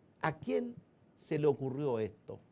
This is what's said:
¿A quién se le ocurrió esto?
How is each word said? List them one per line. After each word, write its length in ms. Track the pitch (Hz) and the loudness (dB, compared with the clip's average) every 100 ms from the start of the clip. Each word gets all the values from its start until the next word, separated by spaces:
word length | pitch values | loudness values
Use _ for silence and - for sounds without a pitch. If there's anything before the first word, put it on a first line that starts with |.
| - _ | -20 _
¿A 160 | 160 151 | -2 -2
quién 380 | - 262 240 240 - _ - - | 0 0 0 -8 -18 _ -20 -20
se 200 | - 156 | -4 4
le 120 | 147 | 4
ocurrió 500 | 135 135 127 147 117 | 4 0 -2 0 0
esto? 400 | 104 - - 101 - | -2 -6 -14 -16 -16